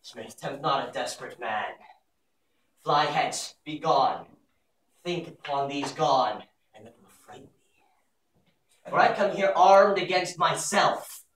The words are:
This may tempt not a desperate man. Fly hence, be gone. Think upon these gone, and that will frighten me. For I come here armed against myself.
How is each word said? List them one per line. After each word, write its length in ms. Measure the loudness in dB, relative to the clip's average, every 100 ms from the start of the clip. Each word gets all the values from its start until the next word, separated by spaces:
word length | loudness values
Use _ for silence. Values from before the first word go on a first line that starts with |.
This 140 | -20
may 140 | -18 -18
tempt 340 | -12 -12 -6
not 260 | -2 -2 -4
a 40 |
desperate 460 | -8 -8 -8 -14 -12
man. 340 | -6 -6 -6 -12 -20 -20 _ _ _ _ _ _ _ _
Fly 240 | -2 0 2
hence, 480 | 0 -2 -4 -10 -16
be 140 | -12 -8
gone. 480 | 0 2 2 -2 -12 -20 _ _ _ _ _ _
Think 240 | -6 -6 -8
upon 400 | -16 -6 -4 -2
these 240 | -4 -6
gone, 500 | -2 0 2 0 -4 -14 _ _
and 120 | -20 -20
that 80 | _
will 80 | _
frighten 360 | -20 -20 -20
me. 1500 | -20 _ _ _ _ _ _ _ _ _ _ _ _ _ -6
For 80 | 2
I 160 | 2
come 180 | 4 -2
here 200 | 0 0
armed 440 | 6 8 10 8 4
against 400 | 0 -2 -2 -2
myself. 840 | -2 0 -2 2 2 0 -8 -20 -20